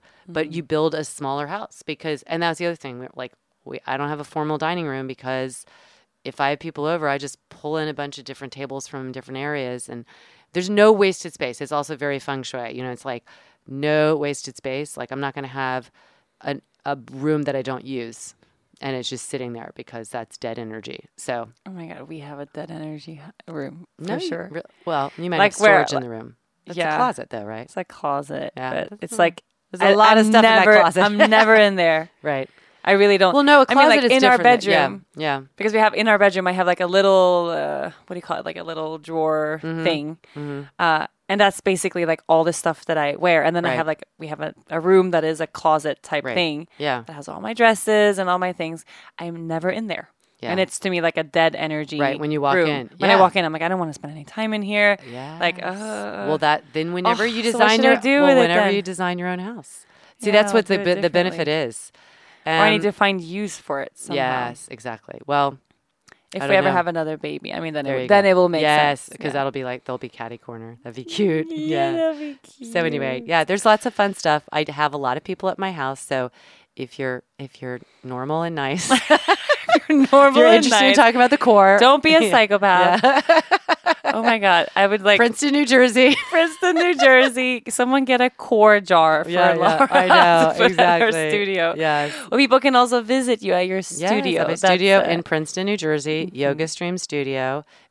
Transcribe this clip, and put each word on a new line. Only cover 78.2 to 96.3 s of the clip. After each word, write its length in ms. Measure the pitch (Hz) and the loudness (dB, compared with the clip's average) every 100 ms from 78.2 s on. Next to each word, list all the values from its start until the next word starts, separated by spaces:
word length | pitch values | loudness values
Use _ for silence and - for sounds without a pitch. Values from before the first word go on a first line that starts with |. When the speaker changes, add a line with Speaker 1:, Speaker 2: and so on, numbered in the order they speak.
| 135 156 | -6 -6
Speaker 1:
and 140 | 170 160 | -6 -6
nice, 340 | 135 160 - | -6 -4 0
Speaker 2:
<laughs> 200 | 254 - 302 - 403 - 587 - 453 | -2 2 0 2 -2 0 -4 0 -2
If 140 | - | 2
you're 80 | 302 269 | 2 6
normal 180 | 277 277 | 6 6
Speaker 1:
if 40 | 247 | 6
you're 100 | - | 6
Speaker 2:
and 80 | - | 6
Speaker 1:
interested 260 | 277 220 | 6 4
in 60 | 196 | 4
Speaker 2:
nice, 80 | 202 | 6
Speaker 1:
talking 180 | 233 240 | 6 6
about 140 | 247 | 4
the 80 | 294 | 4
core, 400 | 247 208 196 202 | 4 6 8 8
Speaker 2:
don't 240 | 247 285 | 6 6
be 100 | 320 | 6
a 80 | 320 | 4
Speaker 1:
<laughs> 0 | |
yeah. 100 | 214 | 4
Speaker 2:
psychopath. 720 | 254 208 202 202 180 180 185 | 4 4 2 4 4 4 4
Speaker 1:
Yeah. 360 | 254 277 - 330 - | 4 2 4 2 4
<laughs> 40 | 359 - 339 - 320 - | -2 0 -2 0 -2 -2
Speaker 2:
Oh 160 | 226 | -2
my 160 | 226 226 | 0 2
God. 300 | 202 170 156 - | 4 4 2 2
I 100 | 196 | 2
would, 160 | 208 | 2
like, 160 | 196 202 | 2 4
Speaker 1:
Princeton, 360 | 233 233 294 | 4 2 -2
New 120 | 285 269 | 0 4
Jersey. 500 | 254 254 226 254 277 | 4 4 6 4 4
<laughs> 60 | - | 0
Speaker 2:
Princeton, 460 | 349 330 320 359 330 | 0 0 0 0 2
New 180 | 349 302 | 0 4
Jersey. 680 | 269 262 269 240 254 247 - | 6 6 4 0 -4 -4 -6
Someone 360 | - 247 269 262 | -4 0 0 2
get 160 | 254 | 2
a 80 | 247 | 0
core 500 | - - 220 214 208 | -2 -2 4 6 6
jar 440 | 185 175 160 156 | 4 4 4 2
for 60 | 160 | 0
Speaker 1:
Yeah, 220 | 180 175 | 2 2
yeah. 60 | 165 | 4
Speaker 2:
Laura 280 | 180 - 277 | 2 2 2
Speaker 1:
I 180 | - - | 4 4
know. 440 | 349 175 170 160 | 6 6 6 4
Speaker 2:
<laughs> 20 | |
to 40 | - | 4
put 140 | 226 | 2
in 60 | 175 | 4
our 280 | 175 170 220 | 4 4 2
Speaker 1:
Exactly. 220 | 165 156 | 0 -2
Speaker 2:
studio. 440 | 202 196 190 165 156 | -2 -2 -2 -2 -2
Speaker 1:
Yes. 380 | 156 147 147 - - | 0 0 -2 -8 -4
Speaker 2:
Well, 80 | 247 | 0
people 220 | 269 262 | 4 4
can 160 | 269 247 | 4 2
also 260 | 247 247 | 2 0
visit 400 | 220 262 247 226 | 0 -2 0 -2
you 120 | 196 | 0
at 120 | 180 185 | 0 0
your 120 | 190 | -4
Speaker 1:
Yes, 100 | 180 | -6
Speaker 2:
studio. 540 | 151 175 214 185 165 | -6 -2 0 0 -2
Speaker 1:
I 20 | |
have 40 | 165 | -2
a 20 | |
Speaker 2:
That's 100 | 170 | 0
Speaker 1:
studio 380 | 190 185 196 196 | 2 2 4 4
Speaker 2:
it. 100 | - | 2
Speaker 1:
in 140 | 170 | -2
Princeton, 420 | 165 160 156 185 196 | -2 -4 -4 -6 -4
New 120 | 202 | -4
Jersey, 500 | 156 151 143 156 | -2 -4 -2 -6
Speaker 2:
Mm-hmm. 80 | 180 | -6